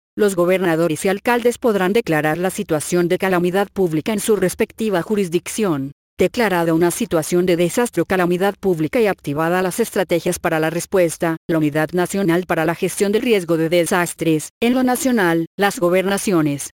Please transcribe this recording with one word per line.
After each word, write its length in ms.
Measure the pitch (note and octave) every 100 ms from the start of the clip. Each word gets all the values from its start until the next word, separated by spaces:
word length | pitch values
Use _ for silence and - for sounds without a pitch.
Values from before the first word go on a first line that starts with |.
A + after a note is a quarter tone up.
| _ -
los 160 | G#3 F3+
gobernadores 720 | F3 F#3 F#3 D#3+ E3 D3+ G3
y 20 |
alcaldes 500 | G3+ - A#3+ A#3 A#3
podrán 360 | B3+ G3+ F#3
declarar 440 | G#3 A#3+ D#3 D3+ D#3
la 120 | F#3
situación 580 | - C#3 D#3 - F3 F3
de 100 | F3+
calamidad 520 | F#3+ F3+ F3 F3+ G3+
pública 400 | - F#3 D#3 F#3
en 80 | A3
su 160 | - G#3
respectiva 680 | F#3 - A3 - A3 F#3
jurisdicción. 920 | D#3+ G#3 F#3+ E3 - - G#3 D3 C3+ - _ -
Declarada 560 | F#3 - A3 F3+ E3+
una 180 | E3 F3
situación 540 | - A3 E3+ D3+ F3+ F3+
de 100 | E3+
desastre 460 | F3 - A#3+ -
o 40 | E3
calamidad 480 | F#3 F3 F3 G3+ G3+
pública 400 | G3 E3+ D#3 C4
y 80 | G#3+
activada 540 | - - C#3+ E3 F3+
las 180 | F#3 F3
estrategias 580 | A3+ - F#3 F3 F3+ F3
para 220 | F3 D#3+
la 100 | D#3+
respuesta, 680 | E3+ - G3 E3+ - E3+ D#3+ -
la 80 | D#3+
Unidad 340 | D3+ D3 D#3
Nacional 500 | F3+ F3 G3 F#3 E3+ F#3
para 200 | E3+ D#3+
la 100 | E3
Gestión 380 | F3+ - G3+
del 80 | G#3+
Riesgo 340 | B3 G#3 E3 E3
de 140 | D#3+
Desastres, 800 | F3 D#3+ F#3 F3 - E3 D#3 - -
en 120 | A#3
lo 100 | B3+
nacional, 600 | B3+ B3 C4+ A#3+ F3+ E3 E3 -
las 220 | G3+ -
gobernaciones 920 | F3 F#3 F#3 G3 - F3 D3+ C#3+ -